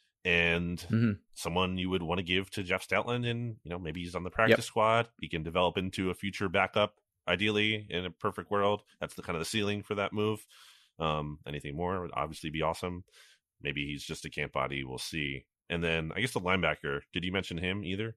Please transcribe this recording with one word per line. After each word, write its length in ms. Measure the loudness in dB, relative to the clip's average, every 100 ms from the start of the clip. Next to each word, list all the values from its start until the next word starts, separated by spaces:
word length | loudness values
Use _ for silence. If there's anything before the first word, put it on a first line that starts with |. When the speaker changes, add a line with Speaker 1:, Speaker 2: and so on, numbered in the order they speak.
| _ _
Speaker 1:
and 540 | 2 4 4 2 0 -4
Speaker 2:
Mm-hmm. 320 | 0 2 2 0 _
Speaker 1:
someone 440 | -8 -2 2 2 0
you 100 | 0
would 140 | 0
wanna 200 | 0 -2
give 260 | 0 0 0
to 120 | -4
Jeff 240 | -2 -2 0
Stoutland, 440 | 0 2 0 -2
and, 260 | -2 -6 -8
you 80 | -8
know, 80 | -6
maybe 240 | -4 -6
he's 120 | -6 -6
on 60 |
the 40 | -2
practice 280 | 4 6 6
Speaker 2:
Yep. 60 |
Speaker 1:
squad. 440 | 4 4 6 6 2 _
He 80 | -4
can 140 | -4
develop 340 | 0 4 4 4
into 320 | -2 0 0
a 40 |
future 340 | -2 -4 -2 2
backup, 460 | 4 4 4 2 0 _ _ -2
ideally, 580 | 2 2 4 2 0 -2
in 160 | -4
a 60 | -4
perfect 400 | -4 -4 -4 0
world. 320 | 2 4 2 -4 _
That's 140 | -8
the 80 | -6
kind 140 | -4 -4
of 40 |
the 60 | -2
ceiling 340 | 0 0 0
for 120 | -2
that 180 | 0 0
move. 320 | 2 2 0 -6 -20 -20 -20 _ -2
Um, 400 | 0 0 -2 -6 -8
anything 280 | -8 -6 -4
more 260 | -2 -2
would 80 | -4
obviously 380 | -4 -4 -4 -6
be 100 | -2
awesome. 440 | 0 0 -4 -6 -12 -20 -20 _ _ _
Maybe 240 | -6 -4 -4
he's 180 | -6
just 220 | -8 -8 -8
a 40 |
camp 220 | -6 -4
body. 320 | -2 -2 -4
We'll 140 | -6 -8
see. 480 | -6 -4 -4 -6 -12 _ -6
And 140 | -2
then 260 | 0 0 -2 -4
I 40 |
guess 120 | -2
the 80 | -2
linebacker, 640 | 0 2 2 0 -2 -4 -4
did 120 | -6
you 60 | -2
mention 260 | -2 -2 -4
him 280 | -2 -2
either? 320 | -4 -4 -4